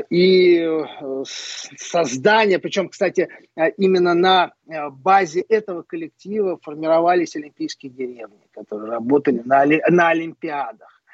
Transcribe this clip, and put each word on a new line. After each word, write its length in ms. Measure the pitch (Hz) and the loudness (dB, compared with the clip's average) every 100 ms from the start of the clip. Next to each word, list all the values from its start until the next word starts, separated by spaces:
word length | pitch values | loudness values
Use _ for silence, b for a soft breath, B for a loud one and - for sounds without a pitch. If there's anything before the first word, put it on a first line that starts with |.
| 143 | 0
и, 480 | 170 185 185 180 170 | 2 4 6 6 4
э, 640 | 165 160 143 - 143 135 | 2 -4 -6 -10 -10 -8
с-, 460 | 131 - - - - 143 | -10 -12 -14 -16 -16 -16
создание, 840 | - 175 156 127 165 214 214 175 | -6 -2 -2 0 2 4 4 0
причем, 300 | 170 196 175 | -2 -4 -6
кстати, 400 | - 190 180 165 B B | -2 -4 -2 -4 B B
а, 140 | - 160 | -2 -2
именно 440 | - 190 185 175 | 2 2 4 2
на, 380 | 170 185 185 170 _ - | 2 4 4 2 _ -14
э, 240 | 160 147 | -10 -10
базе 520 | 135 139 196 185 160 | -6 2 2 2 -4
этого 400 | 180 220 214 175 | 0 0 -2 -10
коллектива 760 | - 170 160 _ 185 214 196 160 | -10 -12 -12 _ -8 -4 -2 -4
формировались 760 | - 151 160 165 170 180 160 156 | -10 -6 0 2 4 2 0 -6
олимпийские 560 | 147 - 156 - 135 | -14 -10 -10 -10 -14
деревни, 480 | 127 127 123 107 104 _ | -10 -10 -10 -16 _ _
которые 380 | - 104 107 107 | -20 -12 -10 -8
работали 520 | 117 117 143 143 120 | -6 0 0 2 -2
на 160 | 120 139 | 2 2
оли-, 220 | 143 156 156 | 4 2 2
на 200 | 175 170 | 4 2
олимпиадах. 920 | 165 165 156 165 147 123 110 _ _ _ | 0 -4 -10 -10 -8 -8 -12 _ _ _